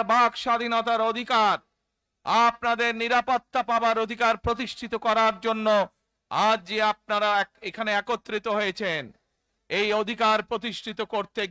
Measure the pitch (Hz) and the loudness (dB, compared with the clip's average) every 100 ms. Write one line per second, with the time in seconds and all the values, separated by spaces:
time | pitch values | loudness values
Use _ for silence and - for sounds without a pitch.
0 | 208 233 233 - 247 233 233 226 226 233 | 4 4 4 2 -2 -2 0 -2 0 0
1 | 226 220 240 240 214 165 _ _ _ _ | 0 -2 0 2 2 0 _ _ _ _
2 | _ _ - 208 233 233 233 233 233 226 | _ _ 0 4 4 2 -2 0 0 -2
3 | 233 240 240 247 - 262 233 233 226 226 | 0 0 2 -2 -2 -4 0 0 2 0
4 | 220 226 233 220 240 226 254 - 233 226 | -2 0 0 0 -2 -4 -4 -10 -8 -4
5 | 233 220 220 214 226 220 214 208 190 _ | 0 2 2 0 -4 -2 2 2 2 _
6 | _ _ - 143 208 220 175 214 214 208 | _ _ -8 0 2 0 -2 -2 0 -2
7 | - 208 208 202 190 _ 196 196 220 202 | -2 -2 0 0 -2 _ -12 -8 -4 -2
8 | 196 226 - 214 226 208 202 180 202 156 | -2 -6 -4 -6 -2 -2 -2 -4 -4 -4
9 | 123 - _ _ _ _ - 185 208 208 | -8 -16 _ _ _ _ -6 -2 0 0
10 | 208 233 226 214 208 226 233 196 - 214 | -2 0 2 2 -2 -6 -6 -10 -10 -8
11 | 214 214 196 - 202 | -6 -6 -6 -6 -6